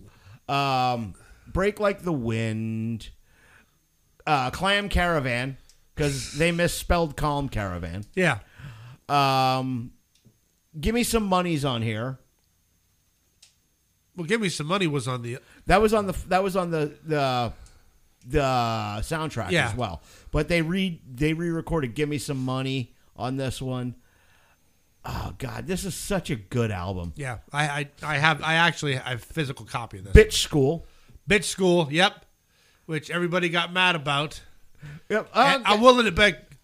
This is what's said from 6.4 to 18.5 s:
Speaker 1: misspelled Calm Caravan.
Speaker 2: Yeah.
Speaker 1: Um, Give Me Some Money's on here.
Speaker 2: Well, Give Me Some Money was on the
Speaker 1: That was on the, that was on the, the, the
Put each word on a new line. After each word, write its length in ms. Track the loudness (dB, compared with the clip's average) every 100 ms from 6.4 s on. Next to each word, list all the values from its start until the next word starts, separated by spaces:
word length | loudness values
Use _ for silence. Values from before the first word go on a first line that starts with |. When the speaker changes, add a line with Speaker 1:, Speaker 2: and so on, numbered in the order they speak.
| 0
Speaker 1:
misspelled 640 | 2 0 -2 0 2 2 0
Calm 340 | -2 -2 -2
Caravan. 540 | -4 -4 -6 -6 -8 -8 0
Speaker 2:
Yeah. 240 | 0 0 -6 -20 -20 -18 -20 -16 -2
Speaker 1:
Um, 800 | 2 4 4 4 2 0 -4 -8 -14 _ _ _ _ _ _ _ -6
Give 160 | -2 0
Me 80 |
Some 220 | 2 2 2
Money's 380 | 2 2 0
on 200 | 0 0
here. 340 | -2 -2 -4 -8 _ _ _ _ _ _ _ _ _ _ _ _ -20 _ _ _ _ _ _ -10
Speaker 2:
Well, 100 | -2
Give 160 | 0
Me 80 | 0
Some 180 | -2 -2
Money 200 | 0 0
was 200 | 0 -2
on 140 | -6
the 160 | -8 -10 -14 -8 4
Speaker 1:
That 140 | 4
was 120 | 6
on 140 | 4 0
the, 60 | -4 0
that 140 | 2
was 120 | 2 0
on 160 | 0
the, 220 | 0 -2 -4 -4
the, 480 | 0 0 0 -2 -6 -16 -20 _ _ _ _ -2
the 140 | 0 2